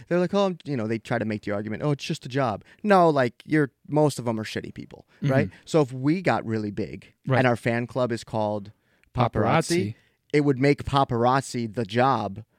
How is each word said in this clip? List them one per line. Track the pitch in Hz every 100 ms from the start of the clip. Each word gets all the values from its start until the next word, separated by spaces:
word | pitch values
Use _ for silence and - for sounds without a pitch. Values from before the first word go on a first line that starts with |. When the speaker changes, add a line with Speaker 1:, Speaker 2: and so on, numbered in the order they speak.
| -
Speaker 1:
they're | 175
like, | 180
"Oh, | 196 196
I'm," | 170
you | -
know, | 131 110
they | 113
try | - 117
to | 110
make | 107
the | -
argument, | 101 110 104
"Oh, | 147
it's | 143
just | - 160
a | 135
job." | 131 127 98 - _
No, | 208 190 170
like, | 143 123 -
you're, | - 151 139 _ -
most | 147 151 -
of | 120
'em | 110
are |
shitty | 107 98 -
people, | - - - - -
right? | 139 135 98
Speaker 2:
Mm-hmm. | - -
Speaker 1:
So | 165
if | 131
we | 131 139 190
got | 151 110 110
really | 110 107
big | 101 87 - - _ -
Speaker 2:
Right. | 127
Speaker 1:
and | 127
our | 117
fan | 123 117 120
club | 135 123
is | 117
called | - 110 107 107 101 _ _ _ _
paparazzi, | 123 117
Speaker 2:
Paparazzi. | 110 107 156 - 170 104 - _ _ -
Speaker 1:
it | 147
would | 143 127
make | 139 147
paparazzi | - 139 139 120 120 135 - 123 113
the | 98
job. | 101 113 135 117 101 98 -